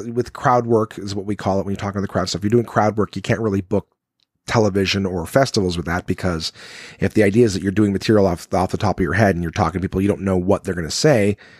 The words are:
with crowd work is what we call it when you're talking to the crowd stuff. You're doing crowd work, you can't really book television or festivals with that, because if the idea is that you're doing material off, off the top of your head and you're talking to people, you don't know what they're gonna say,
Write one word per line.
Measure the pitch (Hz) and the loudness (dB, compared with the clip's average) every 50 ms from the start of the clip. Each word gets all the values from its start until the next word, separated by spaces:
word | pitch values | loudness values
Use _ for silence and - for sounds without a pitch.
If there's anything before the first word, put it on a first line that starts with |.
| 107 120 | -8 -6
with | 117 120 120 - - | -4 -4 -4 -4 -4
crowd | - - 135 123 123 120 | -4 0 2 2 2 2
work | 117 117 110 110 110 - - | 2 2 2 2 0 -4 -10
is | 101 101 101 | -10 -8 -8
what | 101 95 | -8 -6
we | 101 104 | -6 -6
call | 98 - 104 95 98 | -4 -2 0 0 0
it | 92 | -2
when | 98 98 | -4 -6
you're | 92 | -6
talking | - 101 92 | -6 -6 -4
to | 101 95 | -4 -4
the | 101 | -4
crowd | - 101 92 92 | -2 -4 -4 -2
stuff. | - 104 101 | -4 -4 -2
You're | 104 | 2
doing | 113 120 117 | 2 2 2
crowd | - - 117 104 107 104 107 | 2 2 2 2 2 2 0
work, | 101 - - | -2 -2 -4
you | 98 98 | -6 -4
can't | - 120 - | -2 -2 0
really | 113 110 98 98 92 | 0 0 0 -2 -2
book | - 104 98 - _ _ _ _ _ _ _ _ _ _ _ _ | -2 -2 -4 -4 _ _ _ _ _ _ _ _ _ _ _ _
television | - - 123 107 104 92 101 98 90 - 101 98 | -2 0 2 2 2 2 0 0 0 0 -2 -2
or | 95 90 90 82 | -2 -4 -4 -4
festivals | - - 135 135 120 - 113 98 92 87 87 | 0 2 2 2 2 0 0 0 0 -2 -4
with | 82 | -4
that, | 82 85 90 - | -4 -4 -4 -4
because | - 92 - - 95 87 80 80 - - - - - - - - - - - | -4 -6 -4 -4 -4 -4 -4 -6 -8 -10 -14 -20 -20 -20 -20 -20 -16 -8 -4
if | - 95 - | -4 0 2
the | 107 107 | 4 4
idea | 101 98 117 120 | 4 6 4 4
is | 113 92 | 4 2
that | 95 78 | 0 -4
you're | 98 95 | -2 2
doing | 98 107 101 98 | 2 2 2 2
material | 92 - - 113 107 98 | 0 2 2 4 4 4
off, | 95 85 - - - - | 4 2 0 -4 -4 -2
off | 92 90 92 - | 0 0 0 -2
the | |
top | 90 - 101 87 - | -2 -2 -2 0 0
of | 95 | -2
your | 78 92 | 0 2
head | 98 113 98 92 | 2 2 2 2
and | 85 87 | 0 -2
you're | 82 78 | -4 -2
talking | - 98 82 82 90 | -2 -2 -2 -2 -2
to | 87 92 | -4 -2
people, | - 92 95 | -2 0 0
you | 101 | 0
don't | 98 69 | 0 0
know | 92 98 95 | 0 0 0
what | 92 87 92 98 90 - | 0 2 0 0 0 -2
they're | - 92 | -4 -6
gonna | 87 82 76 | -4 -6 -6
say, | - - - 151 147 113 101 104 101 - - - - - | -4 0 2 2 4 4 2 2 0 -2 -6 -18 -20 -20